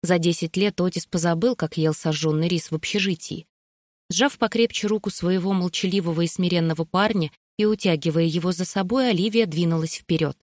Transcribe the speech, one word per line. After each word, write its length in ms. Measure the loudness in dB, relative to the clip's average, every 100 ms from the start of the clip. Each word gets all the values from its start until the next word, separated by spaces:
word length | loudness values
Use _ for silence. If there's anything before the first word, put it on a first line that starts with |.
За 160 | 2 2
десять 380 | 2 0 -4 0
лет 240 | -2 0
Отис 260 | -2 -2 -4
позабыл, 500 | -2 0 2 0 0
как 200 | -4 0
ел 160 | 0
сожжённый 540 | 0 -2 0 0 2 2
рис 240 | 2 0
в 40 | -6
общежитии. 680 | -2 -2 -2 -4 -6 -12 -14 _ _ _ _ _ _
Сжав 280 | 0 0 2
покрепче 500 | -2 2 0 0 -2
руку 220 | -2 -2
своего 420 | -2 0 0 0
молчаливого 720 | 0 0 -2 0 0 0 0
и 60 | 0
смиренного 580 | 0 0 2 0 -2 -2
парня 460 | 0 2 0 -2 _ _ -2
и 80 | 0
утягивая 580 | 2 2 2 2 2
его 300 | 2 2 -2
за 100 | -2
собой, 460 | -2 -2 0 0 2
Оливия 360 | 2 2 2 0
двинулась 500 | 0 0 0 -2 -6
вперёд. 420 | -2 0 0 -4